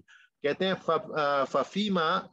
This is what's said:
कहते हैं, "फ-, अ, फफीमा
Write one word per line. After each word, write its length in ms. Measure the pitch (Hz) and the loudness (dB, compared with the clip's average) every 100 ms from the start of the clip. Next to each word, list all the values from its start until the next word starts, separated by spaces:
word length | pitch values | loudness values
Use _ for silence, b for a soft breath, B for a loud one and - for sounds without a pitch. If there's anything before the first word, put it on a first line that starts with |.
| - B B _ | -16 B B _
कहते 220 | 143 143 190 | -4 0 0
हैं, 80 | |
"फ-, 380 | 175 - 156 156 156 | 0 0 0 0 -2
अ, 260 | 143 143 | 2 2
फफीमा 840 | 131 143 - 196 208 185 160 180 - | 2 0 0 -2 0 2 2 0 -4